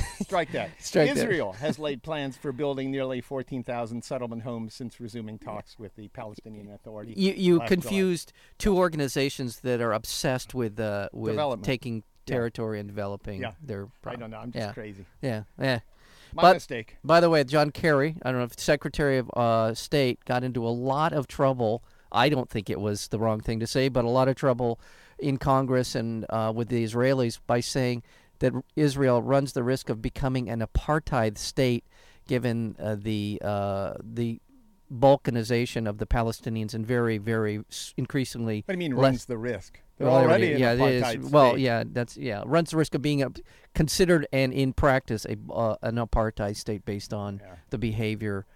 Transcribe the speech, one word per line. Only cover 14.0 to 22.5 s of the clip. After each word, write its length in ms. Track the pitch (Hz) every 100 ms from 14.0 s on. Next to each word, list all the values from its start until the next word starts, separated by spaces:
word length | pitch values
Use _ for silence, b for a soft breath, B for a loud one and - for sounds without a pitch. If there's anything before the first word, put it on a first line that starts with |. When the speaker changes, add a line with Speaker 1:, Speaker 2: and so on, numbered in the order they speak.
Speaker 2:
pro- 140 | - 123
Speaker 1:
don't 140 | 110
know. 60 | 110
I'm 140 | 117
just 140 | 117 104
Speaker 2:
Yeah. 60 |
Speaker 1:
crazy. 320 | 107 107 98 92 -
Speaker 2:
Yeah, 220 | 135 110 101 -
yeah. 200 | 135 120 - B B B B
Speaker 1:
My 80 | -
Speaker 2:
But 120 | 175 -
Speaker 1:
mistake. 420 | - 120 113 -
Speaker 2:
by 160 | 135 170
the 100 | 170
way, 140 | 160 127
John 240 | 151 147
Kerry, 440 | - 170 143 151 160
I 60 | 123
don't 80 | 127
know 60 | 120
if 140 | -
Secretary 580 | - 147 151 - 143 131
of, 120 | 113 -
uh, 380 | 117 113 113
State, 500 | 117 - 147 127 - -
got 180 | 123
into 240 | 127 120 113
a 20 |
lot 440 | 120 131 139 160
of 140 | 151 127
trouble. 560 | - 135 127 110 117 b b b
I 180 | 107 135
don't 200 | 139
think 200 | -